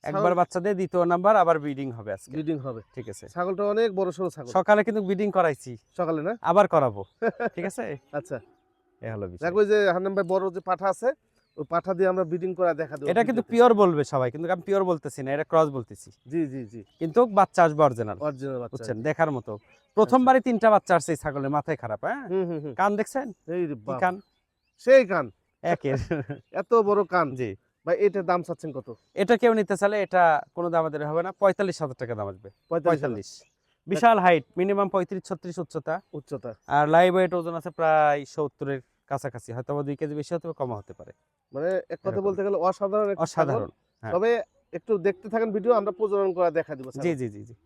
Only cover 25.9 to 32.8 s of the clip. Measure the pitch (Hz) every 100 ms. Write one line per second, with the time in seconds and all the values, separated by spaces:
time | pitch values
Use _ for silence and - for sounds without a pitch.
25.9 | 135 113 160 139 143 _ - 196 233 202
26.9 | 208 190 180 151 127 120 95 _ _ -
27.9 | 175 202 190 175 180 170 170 160 135 123
28.9 | 113 _ - 190 233 240 226 202 196 202
29.9 | 208 190 185 170 151 - - 175 165 160
30.9 | 147 147 156 175 190 196 180 196 175 151
31.9 | 127 123 113 101 95 101 _ _ 170